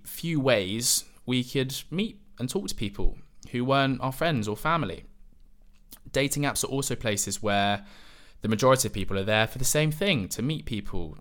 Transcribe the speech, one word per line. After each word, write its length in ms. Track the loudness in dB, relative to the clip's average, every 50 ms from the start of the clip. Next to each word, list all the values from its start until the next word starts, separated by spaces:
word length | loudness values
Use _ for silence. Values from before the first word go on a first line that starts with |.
| -12
few 340 | -14 -12 -8 -4 -2 0 2
ways 640 | 4 4 4 4 4 0 -2 0 2 2 2 0 0 -6 -14 -12 -4
we 180 | -2 0 0 0
could 320 | 0 -2 -2 -2 -2 -4 -8 -10 -6
meet 300 | -4 -4 -4 -4 -6 -12 -20 -20 -10 -8
and 100 | -6 -4
talk 200 | -4 -4 -4 -4
to 60 | -4
people 420 | -4 -4 -4 -2 2 2 2 2 2 -6 -18 -20 -20 -14 -6
who 140 | -4 -2 2
weren't 340 | 4 4 4 4 4 2 0
our 140 | -2 -4 -2
friends 340 | 0 0 2 2 2 0 -2
or 80 | -4
family. 480 | -2 0 0 2 2 0 -2 -4 -8 -12 -18 -20 -20 -20 -20 -20 -20 -20 -20 -20 -20 -20 -20 -20 -20 -20 -20 -20 -20 -18 -4 -2
Dating 300 | 0 0 0 0 0 -2
apps 200 | -2 0 -2 -2
are 40 | -2
also 280 | -2 -2 -2 -2 -4
places 480 | -2 0 -2 0 0 -2 -4 -4 -2 0
where 420 | 2 2 4 4 2 2 0 -4 -10 -18 -20 -20 -20 -20 -20 -20 -20 -18 -8
the 60 | -2 -2
majority 400 | 0 4 6 6 6 6 4 -2
of 60 | -2
people 260 | -2 -2 0 0 0
are 60 | 0
there 220 | 2 4 4 2 2
for 100 | 0 0
the 80 | 0
same 260 | 2 2 4 2 2
thing, 380 | 0 0 0 0 2 0 0 -2
to 120 | -4 -4
meet 240 | -2 -2 -4 -4 -4
people, 520 | -6 -6 -4 -4 -2 -2 -2 -2 -2 -6 -8